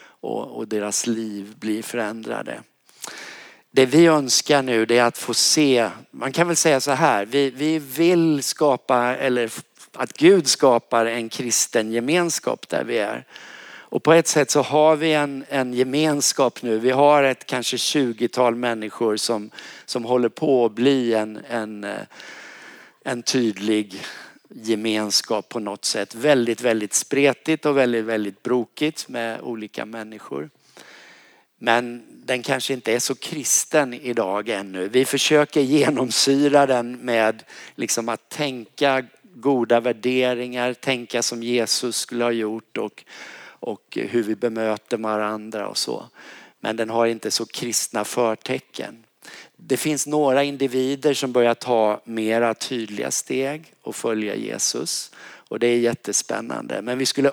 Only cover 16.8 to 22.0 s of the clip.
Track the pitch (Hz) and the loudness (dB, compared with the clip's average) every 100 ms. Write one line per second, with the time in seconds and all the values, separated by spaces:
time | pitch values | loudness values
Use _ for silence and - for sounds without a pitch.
16.8 | 123 131 147 147 135 127 - 127 117 123 | 2 4 6 6 4 0 -4 -4 -4 -4
17.8 | - 151 127 110 120 - 123 117 123 113 | 0 0 0 0 0 2 2 2 -2 -4
18.8 | 107 - 117 107 - 113 107 - - - | -6 -2 0 0 -2 -4 -6 -14 -20 -18
19.8 | - 123 113 127 117 - 147 131 117 107 | -8 -6 0 2 2 0 2 4 4 2
20.8 | 131 135 120 110 107 107 107 120 107 104 | 2 4 2 0 -2 -8 -8 -6 -6 -8
21.8 | 101 101 | -10 -10